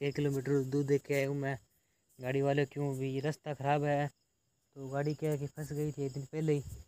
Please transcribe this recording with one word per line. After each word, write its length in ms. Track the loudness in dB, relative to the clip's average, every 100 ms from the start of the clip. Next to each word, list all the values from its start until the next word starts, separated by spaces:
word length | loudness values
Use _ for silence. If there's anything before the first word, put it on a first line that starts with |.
एक 140 | -4 0
किलोमीटर 480 | 0 0 2 2 2
दूर 120 | 0
दे 140 | 4 2
के 160 | 2
आया 140 | 0 0
हूँ 100 | -2
मैं 200 | -2 -4 -10 _ _ _ _ -8
गाड़ी 220 | -2 2
वाले, 240 | 4 4 2
क्यों 320 | 0 -2 -2
भी 220 | -2 -2
रास्ता 340 | -2 -4 -8
ख़राब 300 | -2 2 2
है, 240 | 4 2 0
तो 840 | -4 _ _ _ _ _ -14 -6
गाड़ी 240 | -2 -2
क्या 180 | 0 -2
है 60 | -2
कि 100 | -4
फंस 240 | -8 -6
गई 200 | -4 -4
थी 140 | -2 -4
एक 80 |
दिन 100 | -4
पहले 300 | -8 -2 2
ही, 100 | 0 -2 -12